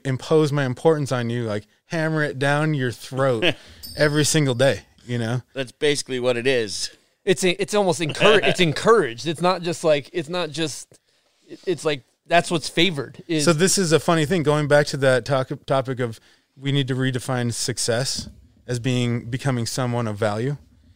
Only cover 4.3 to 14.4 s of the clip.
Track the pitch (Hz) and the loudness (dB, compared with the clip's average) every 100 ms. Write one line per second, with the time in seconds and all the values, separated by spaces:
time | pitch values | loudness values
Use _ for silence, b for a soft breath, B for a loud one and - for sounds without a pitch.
4.3 | 160 143 120 135 98 - _ - 120 113 | 2 2 2 2 2 -6 _ -8 -4 -2
5.3 | 120 - 135 127 - 151 147 - 127 123 | -4 -6 -10 -12 -2 -2 -2 -4 -2 0
6.3 | 120 123 127 107 90 - - _ _ - | 0 2 0 0 -6 -10 -12 _ _ -2
7.3 | 185 185 175 196 208 190 143 160 127 185 | 2 2 0 -2 0 0 0 -2 2 4
8.3 | 214 - 175 175 135 196 226 143 117 131 | 6 4 2 0 2 4 4 4 -2 -6
9.3 | 160 175 185 175 160 165 147 131 175 147 | -2 0 0 -4 -2 2 2 0 -8 -6
10.3 | 180 165 143 160 - - - _ _ _ | -6 -6 -4 -4 -6 -14 -20 _ _ _
11.3 | _ _ - - 175 160 147 - _ _ | _ _ -12 -6 -2 -2 -4 -8 _ _
12.3 | 170 170 170 - - 180 147 120 - - | 2 2 -2 -2 2 2 0 -8 -12 -4
13.3 | 160 147 151 185 - 180 156 - 165 147 | 0 2 4 2 2 2 2 4 2 2
14.3 | 185 | 0